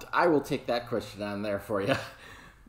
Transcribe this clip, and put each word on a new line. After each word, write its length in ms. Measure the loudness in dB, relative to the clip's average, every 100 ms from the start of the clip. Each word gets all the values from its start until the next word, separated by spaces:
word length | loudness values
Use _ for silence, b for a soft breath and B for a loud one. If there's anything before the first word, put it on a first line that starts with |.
| -2
I 140 | 2 6
will 140 | 4
take 240 | 2 -2 0
that 220 | -2 0
question 340 | -4 -4 -6
on 200 | -4 -2
there 160 | -2 -2
for 220 | 0 0
you. 120 | 2 0
<laughs> 40 | B B B B B B